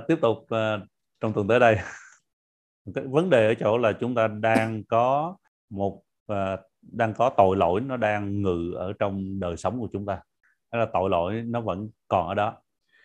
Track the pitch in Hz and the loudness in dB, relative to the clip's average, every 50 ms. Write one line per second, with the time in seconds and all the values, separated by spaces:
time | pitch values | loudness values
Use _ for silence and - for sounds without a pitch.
0 | 113 123 120 - 117 113 107 - - - 117 113 110 110 107 101 90 - _ _ | 0 0 0 2 2 0 0 0 -4 -4 -2 -2 -2 -2 -2 -4 -8 -12 _ _
1 | _ _ _ - 120 110 101 110 101 98 117 123 123 113 110 95 - - - - | _ _ _ -6 -4 -4 -2 -2 0 2 4 6 6 6 6 4 0 -6 -14 -18
2 | - - - _ _ _ _ _ _ _ _ _ _ _ _ _ - 101 87 139 | -20 -20 -20 _ _ _ _ _ _ _ _ _ _ _ _ _ -14 -10 -10 -8
3 | 131 135 131 156 180 185 139 117 110 107 113 107 - 104 110 123 120 107 98 - | -6 -2 0 0 2 4 4 4 4 4 2 2 2 2 2 2 2 2 0 0
4 | 117 123 123 117 110 107 104 107 110 113 113 113 110 113 110 107 101 - 117 113 | -4 -2 0 0 0 0 0 0 2 2 2 2 2 0 -4 -6 -4 -2 0 2
5 | 120 127 139 147 156 175 185 - _ _ _ _ _ - 101 98 98 98 98 - | 2 2 0 0 -2 -4 -8 -12 _ _ _ _ _ -12 -6 -4 -4 -4 -4 -8
6 | _ _ _ _ _ - 104 98 95 95 95 92 - _ _ _ _ - - 113 | _ _ _ _ _ -6 -4 -4 -2 -4 -4 -8 -10 _ _ _ _ -10 -4 -2
7 | 117 110 98 - 120 135 - - 98 92 95 98 90 85 90 104 131 135 131 120 | -2 -2 0 0 0 2 4 4 4 6 6 4 4 2 2 0 -2 -4 -4 -2
8 | 110 104 104 104 101 101 101 101 98 92 87 85 85 87 90 - 92 92 - - | 0 0 0 -2 -2 -4 -4 -2 0 0 0 -2 -2 -4 -6 -6 -6 -6 -4 -4
9 | 107 101 98 98 95 95 98 98 90 87 85 85 - 92 - 127 113 95 - 101 | -4 -4 -2 -4 -6 -6 -6 -6 -6 -6 -6 -4 -4 -4 -4 -4 -6 -6 -8 -8
10 | 101 101 95 85 - _ _ _ _ _ _ _ _ - 117 117 110 110 - 92 | -6 -6 -8 -8 -10 _ _ _ _ _ _ _ _ -6 -2 -2 -2 0 0 0
11 | 95 98 92 85 85 92 107 117 117 117 117 120 113 104 87 95 107 110 - _ | 0 2 2 0 0 0 -4 -6 -6 -4 -6 -4 -4 -4 -4 -6 -6 -10 -14 _
12 | _ - 101 92 85 85 98 104 104 113 - - _ _ _ _ _ _ _ _ | _ -2 0 0 0 0 -2 -2 -2 -2 -4 -8 _ _ _ _ _ _ _ _